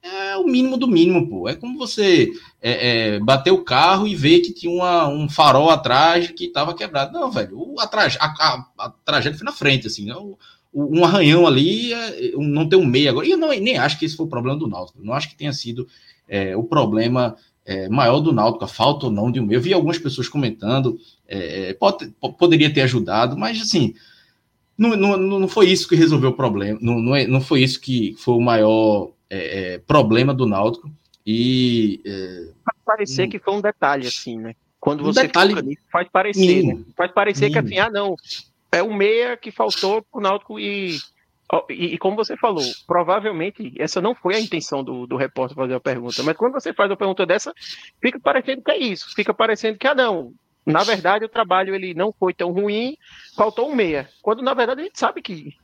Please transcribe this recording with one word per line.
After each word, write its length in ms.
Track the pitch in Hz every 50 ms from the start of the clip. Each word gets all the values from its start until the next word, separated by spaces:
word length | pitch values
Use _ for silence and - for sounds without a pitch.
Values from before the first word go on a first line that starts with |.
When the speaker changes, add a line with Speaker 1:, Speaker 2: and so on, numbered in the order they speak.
Speaker 1:
é 360 | - 349 381 381 392 392 392
o 80 | 392 359
mínimo 320 | 302 247 254 262 262 262
do 100 | 240 269
mínimo, 400 | 247 190 165 170 180 185 165 -
pô, 220 | - 104 92 87 113
é 60 | 160
como 220 | - 233 247 254
você, 540 | 302 254 208 - 220 202 190 175 147 117 - - - - - _ _
é, 540 | - 117 120 - 117 123 120 113 113 107 104
é, 40 | 101
bater 320 | 104 120 139 135 - -
o 140 | 190 185 -
carro 420 | - 123 135 160 180 196 190 208
e 80 | 214 190
ver 240 | 151 135 151 170 175
que 140 | 175 - -
tinha 180 | - 170 170
uma, 380 | 175 180 180 180 175 170 156 143
um 180 | 143 151 151
farol 420 | 143 147 - 151 147 127 139 151 165
atrás 600 | 160 143 - 120 123 135 156 165 170 175 170 170
que 160 | - - 175
tava 260 | - - 143 143 - -
quebrado, 380 | - - 190 156 139 139 -
não, 180 | - 349 339 254
velho, 280 | 214 117 101 92 95
o, 240 | 123 175 262 285 254
a, 60 | 220
trage-, 300 | 208 - 214 185 135 -
a, 100 | - 156
a, 400 | 151 151 - 160 151 123 127 127 - _ - 107
a 40 | - - _ _
tragédia 340 | 156 147 139 135 147 151
foi 80 | - 214
na 60 | 277
frente, 360 | - - 147 139 135 131 -
assim, 180 | 107 - 107 101
né? 100 | 107 123
O, 220 | 180 208 202 190 - _ - _ _ _ _
o, 280 | - 143 147 - 156 170
um 40 | 175
arranhão 440 | 165 190 202 165 147 160 175 170
ali, 440 | 160 131 131 151 175 208 226 240 240
é, 420 | 233 233 233 220 - - 123 - -
um, 80 | 139 151
não 260 | 147 143 151 160 156
tem 80 | 190
um 80 | 185 170
meia 240 | 127 120 139 147 139
agora, 160 | 120 139 190
e 60 | 320
eu 60 | 381
não, 120 | 330 320 311
nem 280 | 277 196 202 254 233
acho 200 | 147 135 147 -
que 80 | - 160
esse 100 | 151 -
foi 100 | - 160
o 40 | 156
problema 280 | 123 120 120 131 143
do 100 | 156 160
Náutico, 360 | 110 92 90 90 - _ - 98
não 100 | 107 123
acho 160 | 143 147 151
que 60 | -
tenha 160 | - 147 147
sido, 360 | 135 - - 120 117 123 123 - _ _ _ _ _ _ _
é, 280 | - 101 98 98 95 92
o 80 | 107 117
problema, 720 | 117 156 151 123 104 104 110 113 117 127 127 123 113 113 - _ _ _ _ _
é, 240 | 107 95 95 95 95
maior 300 | 110 117 120 120 127 151
do 120 | 156 160
Náutico, 320 | 139 110 107 117 113 - 101
a 40 |
falta 400 | 104 - - 113 139 147 143 139
ou 40 | 117
não 200 | 107 101 110 123
de 80 | 120 131
um 60 | 113
meia. 120 | 101 113
Eu 40 | 127
vi 120 | 127 180 262
algumas 240 | 160 147 160 165
pessoas 320 | - - 139 135 131 120 -
comentando, 680 | - 147 135 113 110 - 101 107 127 135 131 120 107 - - _ _ _ _
é, 420 | - 98 98 87 76 78 98 95 92
é, 40 | 95
pode, 340 | - - 196 - - 110 104 - _
po-, 140 | - 127 -
poderia 380 | - 175 175 165 147 151 147
ter 100 | 147 143
ajudado, 560 | 135 123 127 117 98 90 98 110 123 123 139
mas 220 | 190 214 226 226 220
assim, 360 | 226 - - 170 123 110 - - _ _ _ _ _ _ _ _ _ _ _ _ _ _ _
não, 180 | - 214 233 220
não, 220 | 202 196 202 196
não 300 | 185 190 196 202 196 190
foi 200 | 185 - 220 190
isso 200 | 180 185 175 -
que 80 | - 170
resolveu 340 | 156 165 160 156 131 131 135
o 60 | 131
problema, 420 | - 131 117 104 101 98 104 107 107
não, 180 | 117 117 120 113
não, 160 | 113 123 139
é, 100 | 143 120
não 160 | 110 131 135
foi 220 | 131 - 160 131 131
isso 180 | 127 - -
que 320 | - - 127 120 107 - 110
foi 180 | - - 123 120
o 60 | 120
maior, 720 | 120 123 117 110 107 107 110 110 110 110 104 101 85 - - _ _ -
é, 440 | 95 95 82 65 92 98 92 90 90
é, 40 | 87
problema 540 | - - 143 151 117 107 110 120 127 139 135
do 120 | 127 127
Náutico, 460 | 110 98 95 104 113 117 - - 147 151 - _ _ _ _ _
e, 760 | 107 110 113 123 127 131 127 127 123 120 117 107 107 95 - -
é, 460 | 101 98 95 95 90 92 87 82 85 - _ _
Speaker 2:
Pode 220 | - - _ _
parecer 420 | 220 214 214 202 131 135 156 180
Speaker 1:
um 20 | 113
Speaker 2:
que 100 | - 165
foi 140 | - 190 202
um 80 | 208
detalhe, 460 | 202 214 - _ 151 143 143 135 123
assim, 300 | 123 - - - 131 117
né? 160 | 113 110 117 117 _ _ _ _ _
Quando 220 | - 143 143 147
Speaker 1:
um 40 | 147
Speaker 2:
você 180 | 190 208 262 -
Speaker 1:
detalhe 320 | 131 - 175 190 196 208
Speaker 2:
foca 100 | 165 131
nisso, 160 | 135 147 - _ _
faz 160 | - 175 180 -
parecer, 300 | - 185 196 208 202 190
Speaker 1:
mínimo. 400 | 190 180 180 190 170 120 - -
Speaker 2:
né? 60 | - - -
Faz 160 | - 175 180
parecer 380 | - 208 202 208 - 139 208 208
que, 120 | 151 226
Speaker 1:
Mínimo. 60 | -
Speaker 2:
assim, 120 | 208 196 185
ah, 100 | 208 233
não, 260 | 208 202 202 196 175 - - - - - - _ _ _ _ _
é 100 | - 170
o 120 | 190 220 214
meia 440 | 196 196 214 220 233 240 247 240
que 140 | - - 226
faltou 520 | - - 226 208 - - 196 190 208 220 - _
pro 100 | - 233
Náutico 380 | 202 190 202 202 - - 214 214
e, 380 | 202 202 202 202 196 180 160 143 - - _ _ _ _ _ _ _ -
ó, 120 | - 160 - -
e, 240 | 139 - 175 175 -
e 40 |
como 180 | - - 190 208
você 200 | 220 214 - 214
falou, 280 | - - 226 190 156 135 123 - - _
provavelmente 880 | - 170 175 170 165 190 214 196 220 190 160 165 208 - - 220 127 -
essa 240 | - 151 156 - 190
não 140 | 170 226 247
foi 200 | - - 175 196
a 40 | 220
intenção 440 | 226 190 175 160 - - 147 139 131
do, 240 | 127 131 123 123
do 100 | 123 127
repórter 380 | 127 135 127 - 135 131 127 143
fazer 180 | 131 131 127 127
a 60 | 123
pergunta, 440 | - - 123 120 120 120 113 123 131
mas 140 | 151 160
quando 160 | - 226 254 269
você 200 | 277 - 339 -
faz 160 | - 202 196
uma 80 | 196
pergunta 280 | - 202 190 185 208 185
dessa, 280 | 165 180 214 - 294 - _ - - - - - - _ _
fica 180 | - 247 - 247
parecendo 420 | - 285 277 262 247 269 269 254
que 100 | - 294
é 60 | -
isso, 360 | 403 277 226 180 - - - -
fica 180 | - 202 - 208
parecendo 440 | - 226 226 214 - - 220 214
que, 100 | 185 -
ah, 80 | 269 294
não, 380 | 254 254 233 196 165 131 120 - _ _ _ _ _ _
na 180 | 151 156 170 208
verdade 400 | 214 220 190 160 175 202 220 220
o 60 | 220
trabalho 440 | - 233 220 175 185 190 190 190 196
ele 200 | 196 190 185 170
não 180 | 165 190 220
foi 220 | - _ 190 185 175
tão 180 | - 175 180
ruim, 460 | 175 190 208 208 208 220 240 262 311 - _ - - - - - -
faltou 320 | - 208 220 - 240 254 302
um 60 | 294
meia, 340 | 240 202 165 151 139 131 - _ _
quando 200 | - 208 220 240
na 120 | 254 254 269
verdade 280 | 254 233 226 262 262
a 20 | 330
gente 160 | 403 - -
sabe 220 | - 370 - 320
que, 340 | - - 180 156 147 147 - _